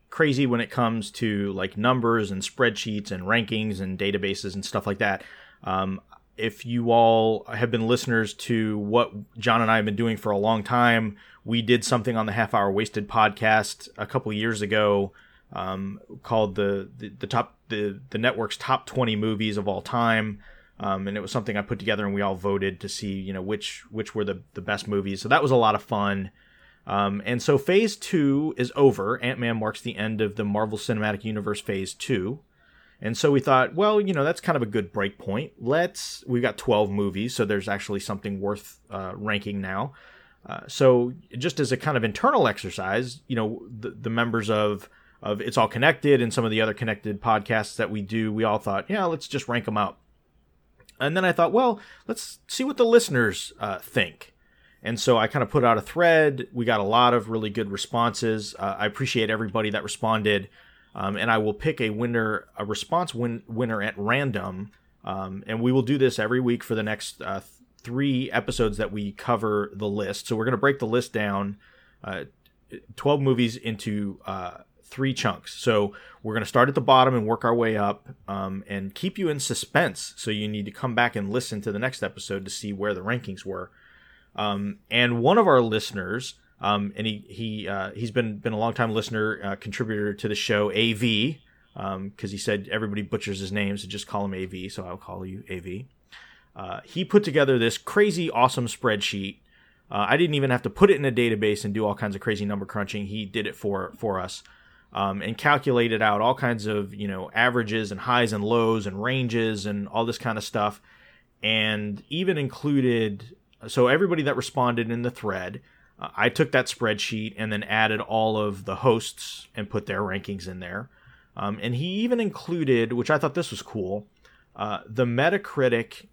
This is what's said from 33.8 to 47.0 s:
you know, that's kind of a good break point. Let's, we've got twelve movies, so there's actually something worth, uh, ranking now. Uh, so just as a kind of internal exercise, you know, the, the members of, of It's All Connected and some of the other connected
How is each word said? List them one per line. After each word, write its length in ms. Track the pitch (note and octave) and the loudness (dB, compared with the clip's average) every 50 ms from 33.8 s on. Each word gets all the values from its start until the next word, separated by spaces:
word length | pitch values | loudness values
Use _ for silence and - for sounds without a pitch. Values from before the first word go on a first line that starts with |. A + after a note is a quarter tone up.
| G3+ G#3 G#3+ G#3 | 2 4 4 2
you 120 | G#3 F#3+ F#3 | 2 2 2
know, 120 | D3 C#3 | 2 2
that's 160 | D#3 E3+ - | 0 0 -2
kind 160 | - - D#3+ | -2 -2 0
of 60 | C#3 A#2 | 0 0
a 40 | |
good 260 | G#2 G#2 A2+ G2+ F#2+ - | 0 0 -2 -2 -2 -2
break 260 | A2 G2 G2+ - - | -2 -2 -2 -4 -6
point. 340 | - - G2 A#2 D#3 - - - | -8 -6 -4 -4 -4 -6 -10 -8
Let's, 680 | A2+ A#2 C#3+ E3 F3 F3 - - - - - - - | -2 0 2 2 0 0 -2 -8 -12 -12 -12 -12 -6
we've 160 | - B2 A#2+ A#2+ | -2 0 0 0
got 160 | A#2 G#2+ - | 0 -2 -2
twelve 320 | - B2+ A2+ G#2+ G#2+ G2 | 0 2 4 4 4 2
movies, 420 | G2 G2+ G2+ G2 F2+ G2 G#2+ B2 B2+ | 2 0 0 0 -2 -2 -4 -4 -2
so 120 | - A2+ | 0 0
there's 240 | G2+ G#2+ G2+ F#2 G#2+ | 0 0 -2 -2 -2
actually 320 | G2+ F#2+ - - G#2 G2 | -4 -4 -4 -6 -6 -6
something 400 | - - G#2 G2 - G#2 G2+ F#2+ | -6 -6 -8 -6 -6 -6 -6 -4
worth, 400 | G2 G2+ G#2 G2+ - - - _ _ - | -4 -4 -4 -4 -8 -16 -20 _ _ -12
uh, 220 | G#2 G2 F#2+ F#2 F#2+ | -10 -10 -8 -8 -10
ranking 460 | F#2+ G#2 G#2+ G#2 G2+ G2+ G#2 G2+ G2 | -8 -4 -2 -2 -2 -2 -4 -6 -4
now. 320 | F#2+ F#2 F#2+ G2 A#2+ C#3 - - - - - - _ _ _ _ - | -4 -4 -2 -2 -4 -4 -6 -14 -20 -20 -20 -20 _ _ _ _ -14
Uh, 160 | - - - - | -12 -12 -10 -10
so 460 | - - - C#3+ C3 B2+ B2 A#2+ B2 C3 - - _ - | -8 0 4 6 8 8 6 4 2 -2 -8 -14 _ -10
just 240 | B2+ C3 F3 - - | -6 -4 -4 -2 -2
as 100 | C#3+ A2+ | -2 0
a 60 | B2+ | 0
kind 200 | B2 - D3+ C#3+ | -2 0 0 0
of 60 | A#2+ A2 | 0 0
internal 460 | A2 G#2 - - C4 D4+ A#3 D#3 A#2 | 0 -2 0 2 2 4 4 4 2
exercise, 720 | G2+ - - F#2+ - - F#2 F#2+ G2 A2+ B2+ B2 B2 D3 _ - | 2 -2 -6 -10 -6 -6 -4 -2 0 -2 -2 -4 -8 -12 _ -6
you 80 | B2+ | -2
know, 260 | A#2 A2 G#2+ A#2 - - G2+ | -2 -2 -2 -4 -6 -12 -14
the, 220 | A#2+ G#2+ A2 A2 | -14 -10 -10 -10
the 200 | - A2 A#2 A2+ | -10 -8 -6 -4
members 400 | A2+ A#2 A#2+ A#2 A2+ A#2 G#2 G#2+ | 0 0 0 0 0 0 0 2
of, 380 | A2 G#2+ G#2+ G#2 G#2 G2 - - _ - _ _ _ - - | 2 2 2 2 0 -2 -6 -14 _ -20 _ _ _ -10 -6
of 180 | G#2+ G#2 G#2 | -4 -4 -4
It's 160 | - A#2+ A#2 | -4 -2 2
All 120 | - A2 G#2 | 2 2 2
Connected 520 | - A#2 C3 D#3 D3+ - - D3 C#3+ B2 | 2 2 2 2 2 4 4 4 4 4
and 140 | A#2+ A2+ - | 4 2 0
some 100 | - A#2 | 0 0
of 60 | A2+ | 0
the 100 | G#2+ A2 | 2 2
other 140 | A2 A2 G#2 | 2 0 0
connected 460 | - A#2+ A2 G#2 G#2 | -2 -2 -4 -4 -4